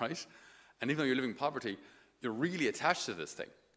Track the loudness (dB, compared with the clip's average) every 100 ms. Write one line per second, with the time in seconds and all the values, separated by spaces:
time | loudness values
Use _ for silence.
0 | -4 -4 -10 -16 -20 -20 -20 -6 -2 2
1 | 4 2 0 0 -2 -2 -4 -6 -10 -20
2 | -20 _ -4 0 0 2 2 4 2 2
3 | 0 -4 -6 -6 -10 -12 _